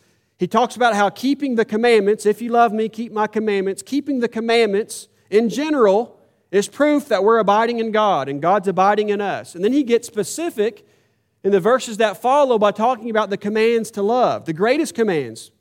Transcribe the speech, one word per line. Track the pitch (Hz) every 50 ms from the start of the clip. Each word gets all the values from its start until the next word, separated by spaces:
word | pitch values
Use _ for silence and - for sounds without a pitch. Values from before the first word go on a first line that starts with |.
| _ _ _ _ _ _ _
he | - 180
talks | 170 - 226 247 226 -
about | 208 247 233 208
how | 202 208 196
keeping | 185 - - 269 285 277 285 269 240
the | 220 220
commandments, | - 214 214 233 240 233 214 196 202 214 214 -
"If | 208 208 -
you | 233 240
love | 233 233 233 226
me, | 208 220 220 220
keep | - 214 240 220
my | 214 214 214
commandments," | 214 - 220 220 214 202 196 190 190 190 -
keeping | - - 262 285 277 - 277 247
the | 233 233
commandments | - 220 233 226 226 233 226 214 196 202 226 - - - - _ _ _ _ -
in | 185 214 233 220
general | - 240 302 311 302 277 226 196 190 214 240 - - _ _ _ _ _ _ -
is | 175 202 196 -
proof | - - 285 302 294 285 - -
that | 220 185 196
we're | 214 226 233
abiding | 202 185 202 214 233 233 240 233
in | 226 226
God | 208 214 214 202 180 147 135 139
and | 139 143
God's | 147 170 196 208 180 196
abiding | 180 180 190 202 214 208 208 208
in | 202 202
us. | 202 190 156 117 - - -
And | 170 180
then | 220
he | 262 294
gets | 277 226 233 226 -
specific | - - 214 190 - - - 330 349 - 226 208 233 208 - _ _ _ _ _ _ _ _ _ _ _ _ -
in | 196
the | 202 190
verses | 165 214 254 254 - 240 220 196
that | 226 214 185 -
follow | - 247 269 294 285 262 240 214
by | 208 208
talking | 196 - 220 247 262 214 226 240
about | 214 220 214 190
the | 202
commands | 190 - 208 214 220 220 233 233 226 220 -
to | - 202
love, | 196 208 240 254 233 165 123 104 -
the | 165
greatest | 160 151 196 233 269 320 311 - -
commands. | - 226 208 175 151 131 113 110 - - - _ _